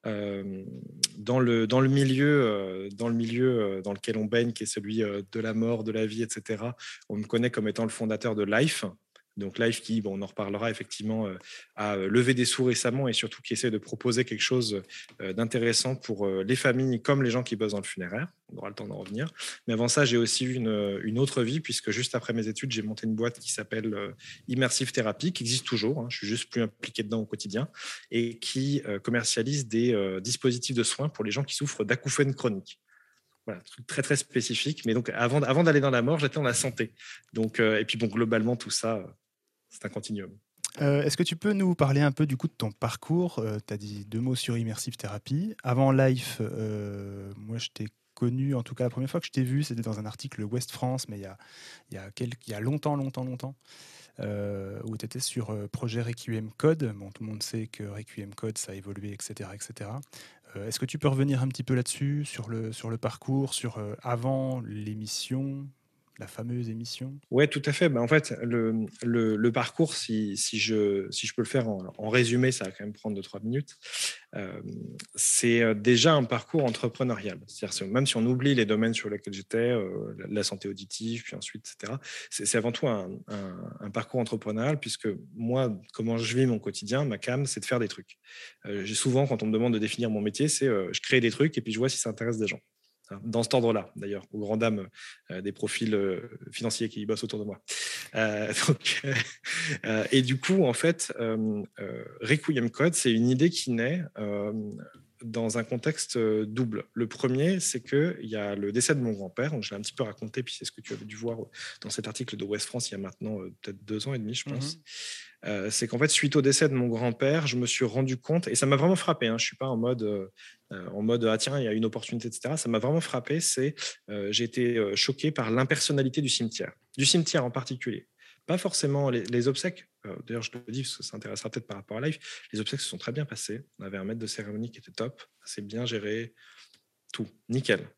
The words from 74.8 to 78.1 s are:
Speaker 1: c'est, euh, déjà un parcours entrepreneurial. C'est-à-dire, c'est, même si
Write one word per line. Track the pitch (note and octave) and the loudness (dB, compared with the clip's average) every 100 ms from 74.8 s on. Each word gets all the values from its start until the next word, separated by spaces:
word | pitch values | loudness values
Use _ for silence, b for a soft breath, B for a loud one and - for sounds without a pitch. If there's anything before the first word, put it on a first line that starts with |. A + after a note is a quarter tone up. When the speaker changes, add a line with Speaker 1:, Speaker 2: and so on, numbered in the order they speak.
| - - - - | -12 -12 -12 -2
Speaker 1:
c'est, | - - A#2+ A#2 | 2 4 4 6
euh, | A2+ | 4
déjà | G#2 A2+ A#2+ D3 | 4 6 8 8
un | D3+ | 6
parcours | A#2+ A#2+ - D#3+ B2+ | 4 -2 0 0 2
entrepreneurial. | A2 B2 - B2+ G#2+ G2+ F2+ - | 0 -4 -2 -2 -2 -4 -8 -14
C'est-à-dire, | - G#2 | -8 -6
c'est, | - F#2+ | -4 -2
même | A#2+ | 0
si | C#3 | 2